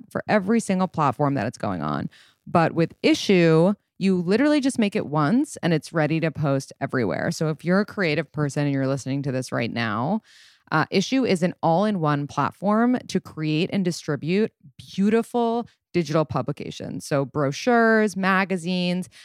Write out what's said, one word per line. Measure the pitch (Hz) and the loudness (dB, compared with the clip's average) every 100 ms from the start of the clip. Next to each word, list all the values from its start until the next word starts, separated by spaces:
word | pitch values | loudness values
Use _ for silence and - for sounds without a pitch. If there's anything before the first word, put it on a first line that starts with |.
| - | -6
for | - - | -6 0
every | 208 185 233 | 0 2 0
single | - 185 185 | 0 0 0
platform | - 143 - 143 | 0 0 2 0
that | 139 110 | 0 -2
it's | - | -4
going | 104 90 | -4 -4
on. | 76 73 - - - _ - | -2 -4 -6 -10 -20 _ -2
But | 175 160 | 2 2
with | 156 165 - | 2 -2 0
Issuu, | 240 311 - 185 165 160 180 208 _ - | 0 2 4 4 6 6 4 2 _ -4
you | 190 185 | 0 0
literally | 170 220 294 302 | 2 2 2 2
just | 262 - | 0 0
make | 202 208 | 0 -2
it | - | -2
once | 151 147 240 302 - | 0 2 2 0 -2
and | 175 | 0
it's | 160 - | 0 0
ready | 165 151 160 | -2 0 0
to | 160 | -2
post | 151 151 135 - - | -2 -2 -2 -4 -8
everywhere. | 139 131 104 - 85 | -4 -2 0 -2 -2
So | 175 156 | -2 -4
if | 156 165 | -4 0
you're | 190 | 0
a | 208 | 0
creative | - 175 151 156 | -2 -2 -2 -4
person | 151 147 147 147 | -4 -4 0 0
and | |
you're | 139 135 | 0 0
listening | 135 131 139 | -2 -4 -4
to | 139 | -4
this | 127 131 | -4 -4
right | 131 117 | -4 -4
now, | 117 113 104 123 214 - - - _ - | -2 -2 -2 -2 -2 -6 -20 -20 _ -4
uh, | 156 - | -2 0
Issuu | 190 175 269 247 | 0 0 0 2
is | 180 | 2
an | 175 - | 0 0
all-in-one | 160 165 214 196 151 143 143 | 0 2 2 0 0 0 -2
platform | - 135 - 196 214 240 254 - | -4 -4 -2 0 2 2 0 -2
to | 185 | -6
create | - - 156 156 190 | -6 -6 -2 0 0
and | 202 | 0
distribute | 180 165 - 147 147 190 220 _ - - | -2 -2 -4 -4 -2 0 0 _ -20 -20
beautiful | - - 202 226 226 240 233 233 233 _ _ | -10 -2 2 2 0 -2 0 -2 -6 _ _
digital | 175 151 160 156 | -2 0 0 0
publications. | 139 120 - - - - - - | -2 -4 -6 -8 -10 -10 -10 -4
So | 143 135 | -2 -2
brochures, | 151 139 143 254 240 226 220 214 190 | -2 -2 -2 2 4 4 4 2 0
magazines, | 190 190 190 190 170 180 180 180 180 - | 0 2 2 -2 -2 -2 0 -2 -6 -12